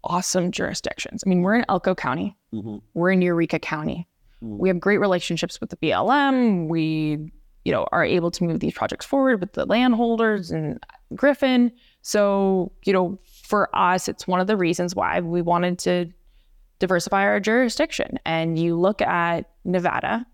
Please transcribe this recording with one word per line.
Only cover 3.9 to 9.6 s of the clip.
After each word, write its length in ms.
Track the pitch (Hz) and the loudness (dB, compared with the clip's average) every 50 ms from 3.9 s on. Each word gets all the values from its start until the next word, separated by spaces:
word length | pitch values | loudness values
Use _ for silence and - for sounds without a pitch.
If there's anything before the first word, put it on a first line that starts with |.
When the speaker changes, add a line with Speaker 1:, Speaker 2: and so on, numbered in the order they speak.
| - 170 170 _ _ _ _ _ _ _ 117 | -6 -6 -10 _ _ _ _ _ _ _ -12
Speaker 2:
Mm. 140 | 113 104 | -12 -6
Speaker 1:
We 100 | 101 - 190 | 0 0 0
have 100 | 180 175 | 0 2
great 180 | - 190 208 | 2 2 2
relationships 640 | 196 208 196 185 175 - - 170 160 - 175 - - | 2 2 2 2 0 0 -4 -4 -4 -4 -6 -6 -10
with 80 | - - | -10 -12
the 60 | - | -8
B 140 | - - 156 | -4 -2 0
L 200 | 107 92 117 208 | 0 2 2 2
M. 560 | 262 294 277 277 269 254 247 226 202 175 165 | 2 2 2 2 2 2 2 2 2 0 -2
We, 640 | 156 165 165 156 156 156 156 156 151 151 151 151 165 - - _ _ _ _ _ | -2 -2 -2 0 0 -2 -2 -2 -2 -4 -4 -8 -12 -16 -20 _ _ _ _ _
you 60 | - | -2
know, 140 | - 107 - - | -2 0 -2 -2
are 120 | - 175 156 | 0 0 2
able 280 | - - 175 170 175 | 2 2 0 0 -2
to 120 | - - 180 | -2 -2 -2
move 160 | 170 165 - | -2 -2 -2
these 140 | - - - | -4 -4 -4
projects 320 | - - - - - - | -4 -4 -4 -4 -8 -6
forward 340 | - - 277 269 262 247 196 | -2 0 2 4 2 2 0
with 140 | 180 - - | -2 -6 -4
the 120 | - | -4